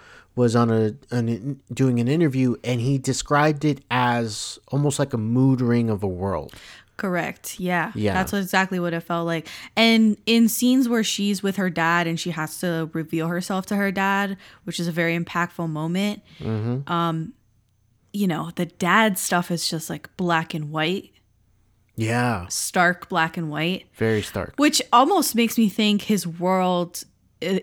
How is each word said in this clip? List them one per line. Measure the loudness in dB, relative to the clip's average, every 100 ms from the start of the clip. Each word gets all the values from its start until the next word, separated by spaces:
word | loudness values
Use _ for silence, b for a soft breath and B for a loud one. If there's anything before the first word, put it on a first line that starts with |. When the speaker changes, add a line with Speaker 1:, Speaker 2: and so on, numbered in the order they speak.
| B B B 0
Speaker 1:
was | 4 4
on | 4
a, | 4 2 -2 -4
an, | -2 0 -2 -6 -10 -8
doing | 0 2 2
an | 2
interview, | 2 2 2 0 0
and | -2 -2
he | 0 0
described | 0 -4 0 2 4 2
it | 0 -2 -2
as | 0 2 0 -2 -6 -10 -12 _
almost | 0 0 0
like | -2
a | -2
mood | 0 4 4 4
ring | 2 2 2
of | 0
a | -2
world. | -2 -2 -2 -6 B B B _ -6
Speaker 2:
Correct. | -4 -2 -4 -8 -12 -6
Yeah. | -2 0 -2
Speaker 1:
Yeah. | -2 0
Speaker 2:
That's | 0 0
what, | -2
exactly | 0 0 0 -2
what | -2
it | -4
felt | -4 -4 -2
like. | -4 -6 B B 2
And | 4 6 4 2 2
in | 4 4
scenes | 4 2 4 2
where | 0
she's | 0 -2 -2 0
with | -2 0
her | -2
dad | 0 2 2 0
and | -2
she | -4
has | -6 -6 -4
to | -4 -2 -4
reveal | -6 -4 -2 -2
herself | -2 -2 -4 -2
to | -2
her | 0
dad, | 0 0 0 -2 -6 B B
which | -8 -4
is | -2
a |
very | 0 0 -2
impactful | -2 -2 -2 -4 -6
moment, | -4 -2 -2 -2 -4 B B
Speaker 1:
Mm-hmm. | -6 -4 -2 -4 -2
Speaker 2:
um, | -2 0 -2 -6 -12 _ _ _ _ _ _ _
you | -2 0
know, | 0 -4 -6
the | -6
dad | -2 2 4 4 2
stuff | 0 0 0
is | -4 -4
just, | -6 -6
like, | -10 -10 -4
black | 0 0 -2
and | -6 -4
white. | -2 0 -2 -6 _ _ _ _ _ _ _ _ -4
Speaker 1:
Yeah. | -2 0 0 -2 -6
Speaker 2:
Stark | -8 -2 2 2 0 -4
black | -2 -2 -2
and | -6
white. | -2 -2 -4 -8
Speaker 1:
Very | -2 0 0
stark. | -2 -6 -6 0
Speaker 2:
Which | 2 2 4
almost | 4 6 4 2
makes | 0 0 2
me | 2
think | 2 2 2
his | 0 -2 -2
world | -4 0 2 2 0 -2 -8 -16 _ _ _
i-, | -2 -2